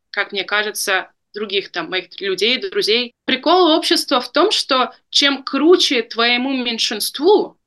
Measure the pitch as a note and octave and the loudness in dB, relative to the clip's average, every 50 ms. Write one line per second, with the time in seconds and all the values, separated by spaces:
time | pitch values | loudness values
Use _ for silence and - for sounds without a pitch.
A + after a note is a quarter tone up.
0 | _ _ - G#3 G3 G3 - G3 F#3 F#3 G3+ G#3 G#3+ G#3+ G3+ - - - G3 F#3 | _ _ -6 -6 -6 -6 -6 -8 -6 -2 -2 -2 -2 -2 -6 -6 -4 -2 -2 -2
1 | - - _ _ _ _ _ G#3 G#3 G#3 F#3+ G3 F#3 - - F3+ E3 - F3+ F#3 | -2 -6 _ _ _ _ _ -10 -8 -4 -4 -4 -4 -4 -8 -8 -8 -6 -6 -6
2 | F3 - - - - G3+ F#3+ F3+ G3 A3+ B3 B3 G3+ F#3+ F3+ G3+ F3+ F3+ G#3+ A#3+ | -6 -8 -14 -10 -6 -6 -4 0 0 0 0 -2 -4 -4 -4 -4 0 0 0 0
3 | B3 A#3 - _ _ - C4 B3+ C4+ D4 E4+ F#4 F#4 D#4+ D#4 E4 D#4+ - F4 D4+ | 0 -4 -10 _ _ -4 -4 -2 2 2 4 4 6 4 4 2 2 0 0 -2
4 | - - C#4+ B3 B3 - - C#4+ E4 G#4+ G#4+ - - - C#4 B3+ B3 - - _ | 0 0 -2 -2 -2 -2 0 0 2 2 2 -2 -2 0 0 0 0 -2 -4 _
5 | _ _ - - D4 C#4+ C#4 C4+ C4+ - - C4+ C#4+ E4 F#4 F4+ - - C#4+ A#3+ | _ _ -2 0 2 2 0 -2 -6 -4 -2 2 6 6 6 6 4 2 0 0
6 | A3+ - - G#3+ A3+ A#3+ B3 B3 B3 C4+ C4+ C4 B3 A#3+ A#3 A3 - - A#3+ G#3 | -2 -4 -2 0 0 2 2 0 0 -2 -2 -2 -2 -4 -4 -4 -4 -4 -4 -4
7 | - - - - C#4+ F4+ G#4+ F4 G3 G3+ - _ _ | -6 -8 -6 0 2 4 4 4 4 0 -8 _ _